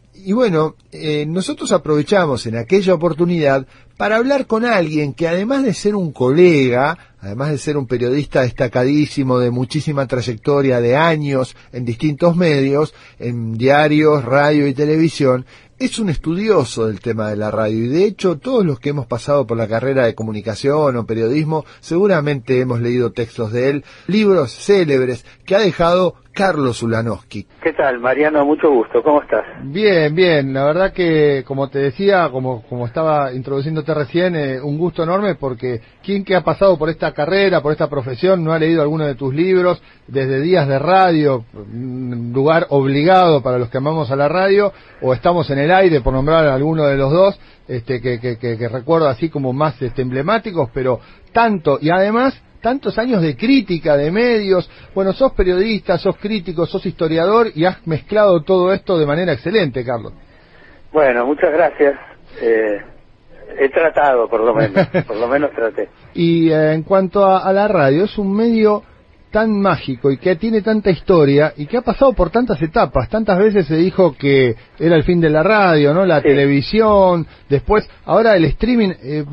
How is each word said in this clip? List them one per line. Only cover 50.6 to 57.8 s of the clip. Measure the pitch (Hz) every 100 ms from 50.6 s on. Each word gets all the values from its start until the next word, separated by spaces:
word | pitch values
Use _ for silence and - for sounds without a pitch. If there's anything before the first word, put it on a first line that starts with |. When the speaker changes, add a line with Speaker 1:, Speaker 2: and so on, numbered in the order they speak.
| 127
Speaker 3:
pero | 139 127 117 - - -
tanto, | 226 233 196 151 139
y | 151
además | 180 196 226 262 - _ -
tantos | 226 269 214 202
años | 247 214
de | 160 135
crítica, | 226 269 190 165 156 143
de | 147
medios. | 196 247 220 196 180 - - -
Bueno, | 190 196
sos | 185 262
periodista, | - 185 180 220 208 - 175
sos | 196 -
crítico, | 208 214 180 165
sos | 165 190 185
historiador | - 160 160 175 226 226 151
y |
has | 175 180